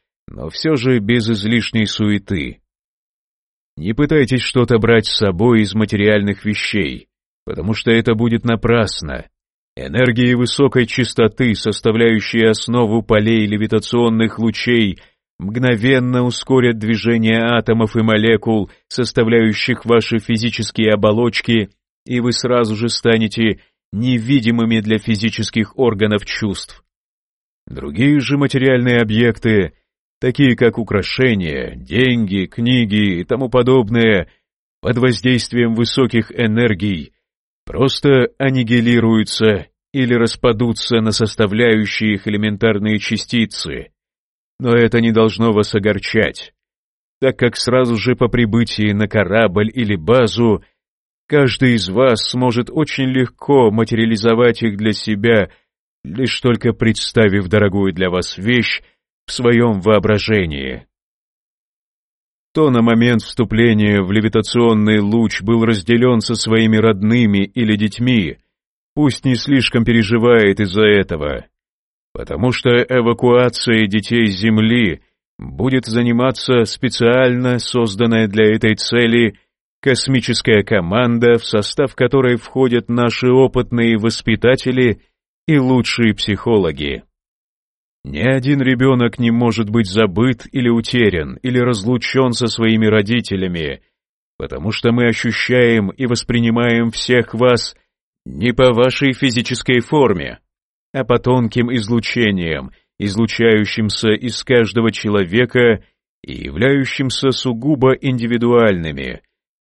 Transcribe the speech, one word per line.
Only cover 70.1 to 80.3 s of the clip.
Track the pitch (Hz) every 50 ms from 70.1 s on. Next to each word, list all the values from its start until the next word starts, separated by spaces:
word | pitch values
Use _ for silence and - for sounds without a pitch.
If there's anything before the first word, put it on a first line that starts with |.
| 117 117 110 120 120 113 107 101 98 98
из-за | 107 95 87 104 110
этого, | 107 104 101 95 - 92 78 73 73 69 60 - _ _ _ _ _ _ _ _ _ _ _ _ _ _
потому | - - - - - 110 127 120
что | - - 127
эвакуацией | 120 120 123 - 127 127 117 117 117 113 123 123 123 123 123 123 120 - - - 117 110 110 101
детей | 98 110 101 - 117 120 117 107
с | 98 90
Земли | 98 113 110 110 110 110 117 123 117 95 76 67 _ _ _ _ _ _ _ _
будет | - 65 67 69 104 131 131 131 117
заниматься | - 110 120 120 120 120 117 123 131 123 - - - 127 120 113
специально | 110 - - - 127 - - 120 117 120 127 131 127 123 123 127 127 123 120
созданная | 113 - - 123 117 110 98 98 120 117 117 113 113
для | 107 98 110 110 107 107
этой | 107 - 110 110
цели | - - - - 120 120 117 113 120 117 110 - - _ _ _ _ _ _ _ _ -
космическая | 135 131 117 - - 135 127 107 -